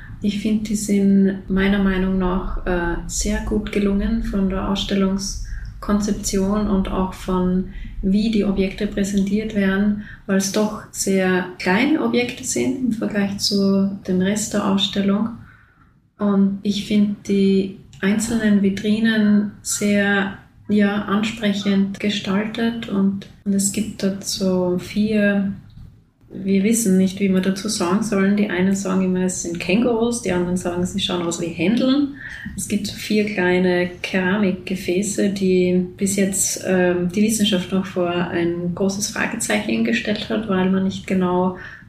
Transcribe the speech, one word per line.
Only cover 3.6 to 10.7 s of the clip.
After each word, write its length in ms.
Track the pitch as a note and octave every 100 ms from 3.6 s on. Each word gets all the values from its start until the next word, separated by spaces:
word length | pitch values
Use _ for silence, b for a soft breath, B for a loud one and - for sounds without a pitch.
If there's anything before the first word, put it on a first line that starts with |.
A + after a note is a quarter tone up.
| G#3
gelungen 520 | - G3+ G3 G#3 A3+
von 260 | A3+ G3+ F#3+
der 200 | F#3+ G3+
Ausstellungskonzeption 2000 | G3 - G3 F#3+ G3 G3 - - - - - - G#3 G#3 - - G3 F#3+ G#3+ G#3
und 200 | G3 F#3+
auch 260 | F#3+ F#3
von, 600 | - - F#3 F3+ F#3 F#3 B B B
wie 300 | G3 G3+ A3
die 120 | G#3+ G3
Objekte 420 | G3 F#3+ - G#3
präsentiert 680 | - G3 G3+ F#3+ G#3 A3
werden, 500 | G#3+ F#3+ G3 G#3 G#3 B B -
weil 120 | G3
es 140 | G3
doch 300 | G#3+ G#3+